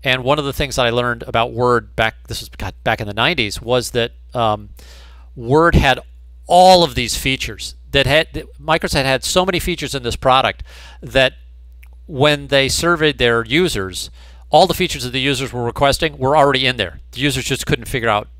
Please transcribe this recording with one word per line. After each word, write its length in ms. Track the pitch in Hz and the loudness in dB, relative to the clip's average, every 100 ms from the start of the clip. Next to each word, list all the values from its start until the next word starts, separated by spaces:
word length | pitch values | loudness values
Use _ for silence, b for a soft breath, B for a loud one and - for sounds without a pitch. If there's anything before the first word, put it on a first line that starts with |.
And 180 | 135 127 | -2 -2
one 160 | 127 151 | 0 -2
of 60 | |
the 80 | 139 | -2
things 240 | 131 143 123 | -4 -4 0
that 80 | |
I 60 | 123 | 0
learned 340 | 120 123 117 - | 0 -2 -4 -4
about 260 | 117 120 | -2 -2
Word 440 | 117 123 120 107 - | 0 2 0 -2 -2
back, 300 | 110 - - | -2 -4 -14
this 120 | 113 | -14
was, 100 | 104 | -14
God, 240 | - - - | -12 -12 -6
back 160 | - 110 | -4 -2
in 60 | 104 | -4
the 80 | |
nineties, 480 | 101 127 165 107 - | -2 0 0 -2 -4
was 300 | 117 127 117 | -2 -2 0
that, 200 | 120 117 - - | -4 -4 -6 -12
um, 340 | 127 113 107 104 - b b b b b | -2 -2 -2 -8 -20 b b b b b
Word 400 | - 117 147 170 | -14 0 2 4
had 240 | - 143 123 - - - - - | 4 4 0 -4 -20 -20 -20 2
all 380 | 175 185 185 | 6 8 8
of 100 | 165 | 6
these 220 | 120 120 - | 0 -4 -4
features 580 | 139 131 - 104 - - - | -4 -4 -6 -10 -14 -16 -4
that 140 | 139 131 | 0 2
had, 220 | 147 156 | 2 0
that 260 | 147 - - | -8 -14 -16
Microsoft 440 | 147 160 - 156 | -4 -2 0 -2
had 200 | 135 131 | 0 -2
so 220 | - 185 180 | 0 0 0
many 120 | 175 | -2
features 360 | - 170 139 | -4 -6 -6
in 80 | 143 | -6
this 120 | 120 | -6
product 480 | - 135 131 120 - - B B B | -2 2 2 2 -4 -14 B B B
that 320 | 127 123 131 - - - - - - - - | -4 0 0 -2 -20 -20 -20 -20 -20 -20 -12
when 380 | 151 151 147 143 | 0 2 2 0
they 220 | 139 135 | 0 2
surveyed 500 | - 165 170 156 131 | 0 0 2 0 2
their 260 | 123 117 | 2 2
users, 680 | 113 139 180 135 95 85 - b b b b | 0 0 0 -2 -6 -8 -14 b b b b
all 200 | 151 190 | 4 4
the 60 | |
features 280 | - 180 147 | 2 -4 -4
that 80 | 123 | -6
the 100 | 127 | -4
users 320 | 131 131 131 | -2 -2 -4
were 120 | 123 | -6
requesting 520 | 120 - 143 135 160 143 | -6 0 0 2 -2 -2
were 200 | 131 151 | 0 4
already 280 | 143 131 | 4 4
in 120 | 131 123 | 0 -2
there. 240 | 92 - - | -6 -8 -18
The 100 | - | -4
users 240 | 143 131 | -4 -2
just 220 | - 135 - | -4 -6 -2
couldn't 200 | 147 113 | -4 -4
figure 220 | 135 113 | -4 0
out 200 | 104 110 | -2 -2